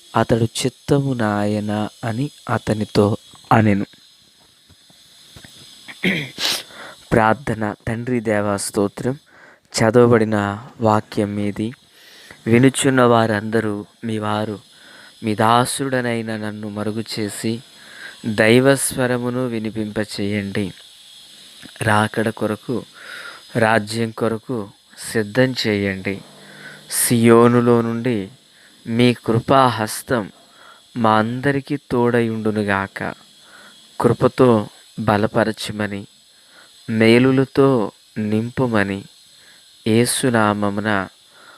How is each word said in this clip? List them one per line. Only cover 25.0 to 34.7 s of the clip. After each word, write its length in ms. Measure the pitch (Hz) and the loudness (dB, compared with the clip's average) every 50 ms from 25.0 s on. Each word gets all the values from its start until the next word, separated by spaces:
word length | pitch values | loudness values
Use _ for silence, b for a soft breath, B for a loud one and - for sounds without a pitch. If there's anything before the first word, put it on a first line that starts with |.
| - - - | -14 -6 -4
సిద్ధం 420 | 117 107 104 98 127 127 131 127 - - | -4 -4 -2 0 0 0 0 0 -2 -2
చేయండి. 540 | 113 104 101 101 98 95 95 92 101 98 98 - - B B B B B B B B B B B - | -2 0 0 -2 -2 -4 -4 -6 -6 -8 -8 -10 -16 B B B B B B B B B B B -10
సియోనులో 920 | - - - - 123 117 113 117 117 117 120 120 120 123 120 123 120 117 117 | -6 -4 -2 0 2 4 6 8 8 8 8 6 4 4 4 4 4 2 2
నుండి 480 | 117 117 117 117 127 120 104 95 101 127 - _ b b b b b b b b | -2 -4 -4 -4 -4 -4 -4 -6 -8 -12 -20 _ b b b b b b b b
మీ 280 | 117 113 117 123 123 120 | -4 0 2 4 2 2
కృపాహస్తం 1160 | - - - 113 113 - - 143 135 131 127 113 113 110 107 - - - - 135 120 101 - - - B B B B B B B B B _ - | 0 -2 -2 -2 0 2 2 4 4 4 4 2 -2 -4 -6 -6 -10 -6 -4 -4 -4 -4 -6 -12 -18 B B B B B B B B B _ -6
మా 220 | 123 113 110 107 107 | 0 2 4 4 4
అందరికీ 580 | 107 113 120 127 131 143 139 139 135 - 151 139 - _ | 2 0 -4 -4 -2 -2 -2 -2 -4 -6 -8 -8 -6 _
తోడై 380 | 139 123 120 120 117 120 117 113 | -2 0 2 2 2 2 0 0
ఉండునుగాక. 840 | 113 110 107 110 104 107 104 101 101 98 98 98 - - 107 90 - - - _ B B B B B B B B B B B _ _ - | -2 -4 -4 -2 -2 -2 -2 0 0 -2 -2 -4 -8 -10 -10 -10 -10 -12 -18 _ B B B B B B B B B B B _ _ -4
కృపతో 680 | - 123 117 - 127 127 - - 131 127 117 107 104 - | -2 -2 0 0 0 0 2 4 4 4 4 2 0 -4